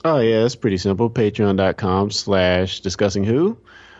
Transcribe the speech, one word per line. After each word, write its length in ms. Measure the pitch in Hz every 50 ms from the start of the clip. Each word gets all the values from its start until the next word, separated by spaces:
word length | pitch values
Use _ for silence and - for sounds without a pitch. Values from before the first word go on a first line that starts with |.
| -
Oh, 160 | 165 160 139
yeah, 240 | 117 113 113 110 113
it's 100 | 123 123
pretty 220 | - - 117 98
simple. 320 | 92 90 101 98 95 117 117
Patreon 480 | 117 - 113 104 104 - 107 101 98
dot 220 | 95 98 92 85 -
com 320 | - 95 92 95 101 104
slash 680 | 107 - - - 101 95 92 90 90 90 92 92 - -
discussing 440 | - 98 90 - 107 101 92 101 98
who. 320 | 104 117 135 165 202 233 - _ - - - - - - -